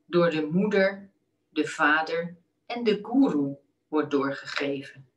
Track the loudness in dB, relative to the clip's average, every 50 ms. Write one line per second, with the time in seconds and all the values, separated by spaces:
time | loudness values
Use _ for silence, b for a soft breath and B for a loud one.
0 | _ 0 2 2 4 4 2 0 -2 0 0 0 2 2 4 4 4 2 0 -4
1 | -12 -20 _ _ _ _ _ _ _ _ -4 -4 -4 -2 -2 0 2 4 4 2
2 | 0 0 -4 -4 -4 -6 -10 -16 _ _ _ _ _ -10 -8 -2 0 0 0 0
3 | -2 0 2 4 4 4 2 0 -2 -4 -6 -10 _ _ _ _ _ _ -2 -2
4 | 0 0 0 0 0 -2 -4 -8 -10 -10 -8 -6 -4 -4 -4 -6 -8 -12 -18 -20
5 | -20 _ _